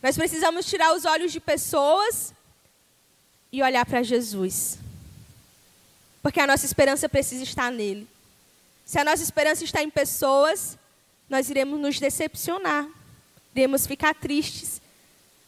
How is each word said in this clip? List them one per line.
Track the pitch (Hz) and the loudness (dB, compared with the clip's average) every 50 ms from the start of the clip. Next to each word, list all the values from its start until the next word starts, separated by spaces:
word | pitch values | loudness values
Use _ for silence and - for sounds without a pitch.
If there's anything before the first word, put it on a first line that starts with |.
| - | 0
Nós | 254 269 | 0 0
precisamos | 294 320 339 320 320 330 330 330 339 - | 2 0 -2 0 2 0 2 2 0 -4
tirar | - - 381 330 320 320 | -4 0 4 4 4 4
os | 370 285 | 4 2
olhos | 330 311 311 349 349 | 0 0 2 0 -2
de | 285 320 | -4 -6
pessoas | - - 294 269 - - - 302 277 285 320 381 403 453 453 - - - - _ _ _ _ _ _ _ _ _ _ _ _ _ _ _ _ _ _ _ _ _ _ _ | -2 -2 -2 0 0 0 0 2 4 4 4 4 4 0 0 -4 -6 -10 -12 _ _ _ _ _ _ _ _ _ _ _ _ _ _ _ _ _ _ _ _ _ _ _
e | - 262 277 | -2 2 2
olhar | 262 262 247 240 | 2 4 2 0
pra | - 262 247 247 | 2 0 0 0
Jesus. | 220 247 240 240 220 208 196 185 185 185 - - - - - - - - - - - - - - - - - _ _ _ _ _ _ _ _ _ _ _ _ _ _ _ _ | 2 0 0 0 -2 -4 -4 -4 -2 -2 -4 -4 -4 -6 -8 -14 -18 -18 -18 -20 -20 -20 -20 -20 -20 -20 -20 _ _ _ _ _ _ _ _ _ _ _ _ _ _ _ _
Porque | - 285 - 349 | -4 -2 2 2
a | 285 | 4
nossa | 277 277 269 285 | 4 4 2 2
esperança | 269 - - 285 269 269 277 - 302 | -2 2 4 4 4 4 0 -2 0
precisa | - 277 269 - 247 254 262 | 0 0 0 0 -4 -8 -10
estar | - - - 262 240 | -8 -6 -4 -4 -4
nele. | 247 233 208 202 196 208 214 - _ _ _ _ _ _ _ _ _ _ _ _ _ _ _ | -4 -4 -4 -4 -6 -8 -10 -18 _ _ _ _ _ _ _ _ _ _ _ _ _ _ _
Se | - - 330 | -4 -2 0
a | 285 | 2
nossa | 302 320 311 330 | 2 2 0 -2
esperança | - - - 294 311 311 311 339 | -2 0 2 2 2 2 0 -4
está | 311 - 330 | -4 -2 -2
em | 302 311 | -2 -2
pessoas, | - 302 285 294 - - - 269 269 277 285 311 359 392 - - - - _ _ _ _ _ _ _ _ _ _ | 0 -2 -2 0 -2 -2 2 4 4 6 4 4 2 -2 -6 -10 -12 -16 _ _ _ _ _ _ _ _ _ _
nós | 269 262 254 233 | -2 -2 -2 0
iremos | 285 269 269 277 294 302 | 0 -2 -2 -2 -2 -2
nos | 285 285 285 - | -2 -2 -2 0
decepcionar, | 285 285 277 - 330 311 - - - - 339 392 381 330 302 294 285 302 320 - - - - _ _ _ _ _ _ _ _ | -2 -2 -2 -2 -4 -6 -6 -6 -6 -4 -4 -4 -2 -2 -2 -2 -4 -6 -12 -20 -20 -20 -20 _ _ _ _ _ _ _ _
iremos | 254 262 262 269 269 - - | 0 2 2 2 0 0 -2
ficar | 269 - - 302 302 | -4 0 0 0 0
tristes. | - - 254 285 285 302 - - - - - - - _ _ _ _ _ _ _ _ _ _ _ _ _ | 0 -4 -2 -2 -2 -2 -4 -8 -10 -12 -12 -12 -14 _ _ _ _ _ _ _ _ _ _ _ _ _